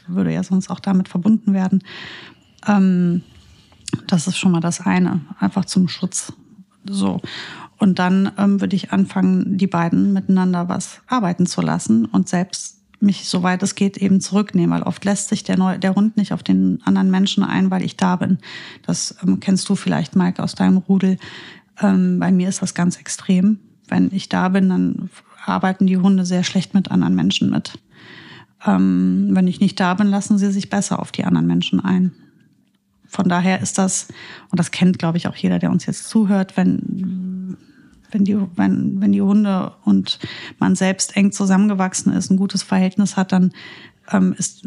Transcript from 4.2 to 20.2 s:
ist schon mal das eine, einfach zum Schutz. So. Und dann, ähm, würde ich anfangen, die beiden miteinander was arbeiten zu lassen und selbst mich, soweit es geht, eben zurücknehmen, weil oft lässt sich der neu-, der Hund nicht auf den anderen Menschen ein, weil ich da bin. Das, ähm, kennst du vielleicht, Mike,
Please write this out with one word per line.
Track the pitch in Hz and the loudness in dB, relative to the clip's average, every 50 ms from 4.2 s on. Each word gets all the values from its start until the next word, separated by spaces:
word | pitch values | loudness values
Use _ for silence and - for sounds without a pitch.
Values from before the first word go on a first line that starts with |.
| - | 0
ist | 190 - | 0 -4
schon | - - 190 | 0 2 2
mal | 175 165 | 2 2
das | 165 170 170 - - | 0 -2 -4 -2 -2
eine, | 196 185 180 185 180 190 170 - - - - | 0 2 2 2 2 0 -4 -6 -8 -8 -4
einfach | 196 190 - 196 - | -4 -2 -2 -2 -4
zum | - - 185 180 | 0 2 2 2
Schutz. | - - - 190 180 - - - - - _ - _ - - - _ _ _ - | 2 -2 -6 -8 -6 -6 -8 -10 -10 -16 _ -20 _ -20 -20 -20 _ _ _ -12
So. | - 98 98 98 95 - 175 - - - - - - - - - - _ | -8 -4 -2 -2 -2 -2 -4 -8 -10 -14 -14 -14 -16 -16 -18 -20 -16 _
Und | - - 190 175 - | 0 2 2 2 2
dann, | 180 180 190 196 196 - - | 2 2 2 2 0 0 0
ähm, | - 202 202 202 190 | 0 2 2 2 2
würde | 196 185 196 | 0 0 -2
ich | 180 - - | -4 -4 -2
anfangen, | - 196 196 - - 190 185 185 185 185 - 185 196 | 0 0 0 0 0 0 2 2 2 2 0 0 0
die | 185 196 | -2 -2
beiden | 185 - 170 170 170 - 185 196 202 | 0 0 -2 0 0 2 2 2 2
miteinander | 196 190 - - 190 185 185 185 180 175 175 | 0 0 0 2 2 2 2 2 0 -2 -2
was | 175 - - - - - - _ | -4 -4 -6 -6 -10 -16 -16 _
arbeiten | - 254 254 202 175 175 - 180 | -4 -2 -2 0 -2 0 0 0
zu | - - 185 | -2 0 -2
lassen | 170 - - 180 - - 220 226 226 | -2 -2 -2 -2 0 2 2 2 2
und | - - 190 185 | 2 0 0 0
selbst | - - 175 180 180 - - - - - _ _ _ _ - | 0 0 -2 -2 -4 -6 -12 -12 -14 -16 _ _ _ _ 0
mich, | 208 202 190 - - - | 2 2 2 0 -4 -4
soweit | - 180 175 185 180 185 196 | -4 0 0 0 0 0 -2
es | 196 - | -4 -2
geht, | - 202 196 196 | 0 -2 -2 0
eben | - 196 190 190 190 | 0 0 2 2 2
zurücknehmen, | - - 190 208 202 - - 180 170 170 170 | 2 0 0 0 0 2 0 2 2 2 0
weil | - - | 0 -2
oft | - 175 - - | -4 -6 -4 -2
lässt | 196 202 - - - | -2 -2 -2 -2 -4
sich | 220 - - | -4 -4 -2
der | - 190 | -2 0
neu-, | 185 185 185 180 | 0 2 0 0
der | 190 185 190 185 | 0 0 0 2
Hund | 202 208 220 - | 2 2 2 2
nicht | 214 196 - 185 | 0 -2 -2 -4
auf | 185 - | -6 0
den | - 190 190 190 - 190 - - | 0 2 2 4 2 0 0 0
anderen | 190 196 190 190 190 | 0 2 2 2 2
Menschen | 185 190 196 190 - 202 190 | 2 2 2 2 0 0 0
ein, | - - 185 190 190 | 0 0 0 0 0
weil | 185 185 - | 0 -2 -4
ich | - - | -4 -4
da | - 196 180 180 | -2 0 0 0
bin. | 175 - - 190 - - - - - - - - - - | 0 0 0 0 -2 -2 -12 -18 -18 -18 -18 -18 -12 -6
Das, | - - - - - - - 180 | -6 -4 -4 -4 -8 -8 -4 -2
ähm, | 185 190 - | -2 -2 0
kennst | - 196 190 185 - - | 0 0 0 0 0 -2
du | 202 | -4
vielleicht, | - - 180 170 170 170 - - | -2 -2 -2 -2 -2 -2 0 0
Mike, | 190 | 0